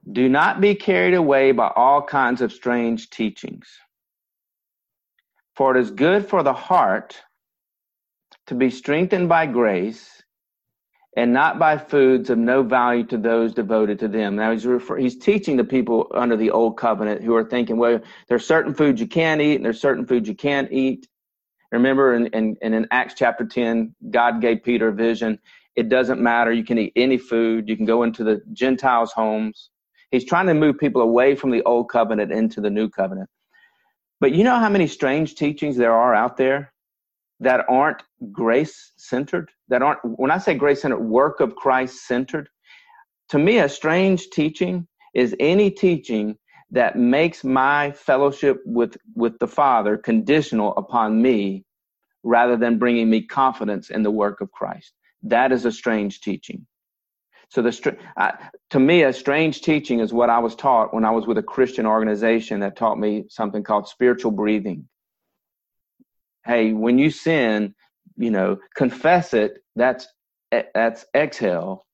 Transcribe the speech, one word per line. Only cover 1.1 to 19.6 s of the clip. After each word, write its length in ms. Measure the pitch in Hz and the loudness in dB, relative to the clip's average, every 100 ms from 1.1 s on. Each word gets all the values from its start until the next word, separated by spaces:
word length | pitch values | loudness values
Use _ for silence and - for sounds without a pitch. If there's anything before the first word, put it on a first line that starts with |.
away 380 | 180 156 139 135 | 2 2 4 4
by 200 | 123 110 - | 4 0 2
all 260 | 127 143 | 2 2
kinds 400 | 143 143 123 123 | 0 0 0 0
of 120 | 120 | -4
strange 560 | - 123 120 117 113 - | -4 -4 -2 -2 -4 -8
teachings. 580 | - 110 - - - - _ _ _ _ _ _ _ _ _ _ _ _ _ _ _ _ _ _ - | -6 -6 -6 -16 -16 -20 _ _ _ _ _ _ _ _ _ _ _ _ _ _ _ _ _ _ 0
For 200 | 135 131 | 2 2
it 60 | |
is 100 | 117 | 0
good 360 | 104 151 202 202 | 0 2 2 0
for 140 | 196 | 0
the 100 | 143 | 0
heart 680 | 127 - 185 110 101 - - _ _ _ _ _ _ _ _ _ _ _ _ - | -2 0 2 2 0 -6 -20 _ _ _ _ _ _ _ _ _ _ _ _ -10
to 80 | 123 | -2
be 140 | 127 | -2
strengthened 600 | 123 - 151 180 185 175 | -2 -4 -2 0 0 2
by 160 | 165 160 | 0 0
grace 760 | 123 113 95 98 113 - - _ _ _ _ _ _ _ _ _ - | 0 0 0 -4 -8 -20 -20 _ _ _ _ _ _ _ _ _ -2
and 160 | 120 | 2
not 260 | 123 151 - | 2 2 2
by 180 | 156 151 | 0 0
foods 520 | - 147 131 127 117 | 0 4 4 4 2
of 80 | 117 | 0
no 260 | 117 131 | 2 2
value 400 | 120 127 123 120 113 | 2 2 2 0 -2
to 100 | 120 | -4
those 360 | 110 117 113 | 0 0 0
devoted 460 | 120 101 110 107 101 | -2 -2 0 0 -2
to 80 | 110 | -4
them." 280 | 110 101 101 | -2 -2 -2
Now, 160 | 110 | -2
he's 140 | 113 117 | -2 0
refer-, 320 | 123 - - | -2 -2 -4
he's 200 | 127 123 | -4 0
teaching 400 | - 208 202 135 | 0 0 0 0
the 60 | |
people 480 | 117 131 117 113 - - | 0 0 0 0 0 -2
under 220 | 120 113 | 0 2
the 140 | 110 | 2
old 260 | 110 117 113 | 2 0 0
covenant 460 | 117 101 107 104 | -2 -2 -2 -4
who 120 | 110 117 | 0 0
are 80 | |
thinking, 340 | 110 123 113 113 | 0 -4 -2 0
"Well, 220 | 120 117 - - _ | 2 0 -4 -20 _
there's 180 | 120 - | -4 2
certain 280 | 160 - | 0 0
foods 280 | 139 147 117 | 0 0 2
you 60 | 113 | -2
can't 340 | 170 160 156 | 0 0 2
eat 140 | 151 | 0
and 100 | 143 | 0